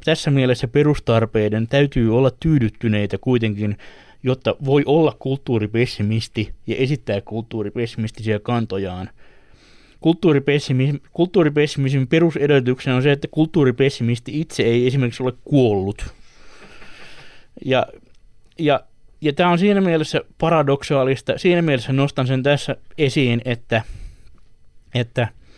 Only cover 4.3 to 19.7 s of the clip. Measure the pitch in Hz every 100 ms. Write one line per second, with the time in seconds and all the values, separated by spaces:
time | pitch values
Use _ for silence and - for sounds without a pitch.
4.3 | 131 - - 135 143 143 156 156 - 131
5.3 | 135 - 117 104 113 120 - 104 113 -
6.3 | - 101 - - 110 131 151 - 101 -
7.3 | 110 113 113 104 120 113 - 110 - 110
8.3 | 104 - 120 110 98 95 90 95 - -
9.3 | - - - _ - _ - 160 180 180
10.3 | 139 139 143 - 131 135 143 - - 180
11.3 | 202 151 147 147 - 135 139 127 160 170
12.3 | 143 143 143 123 127 - 127 139 143 -
13.3 | - 160 170 131 117 131 - 117 117 -
14.3 | 147 160 - 117 120 123 135 123 113 127
15.3 | 123 - 143 120 101 95 101 - - -
16.3 | - - - - - - - - - -
17.3 | - - - 135 127 - - - - -
18.3 | - - - 151 131 - _ - - 147
19.3 | 143 175 175 208